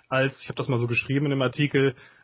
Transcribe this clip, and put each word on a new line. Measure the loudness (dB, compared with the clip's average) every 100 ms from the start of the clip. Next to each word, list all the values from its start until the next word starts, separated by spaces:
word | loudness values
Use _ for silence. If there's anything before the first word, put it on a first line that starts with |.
| -4
als, | 0 0 -2
ich | -10
hab | -6
das | -2
mal | -2
so | 0
geschrieben | -2 0 0
in | 0
einem | 0
Artikel, | 0 0 0 2 2 0 -10 -20